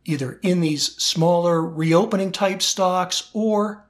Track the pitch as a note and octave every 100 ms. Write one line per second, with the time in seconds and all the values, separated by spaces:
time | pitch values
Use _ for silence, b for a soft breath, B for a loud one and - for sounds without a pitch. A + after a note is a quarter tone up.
0 | - D3 B2+ - F#3+ F3+ D#3+ D3 - -
1 | - E3+ E3 F3 F3 E3 E3 D#3 D#3+ E3
2 | A3 F#3+ F#3+ - G3 F#3+ - - F#3 F#3
3 | F3+ - - G#3+ A3 G#3 G#3 G#3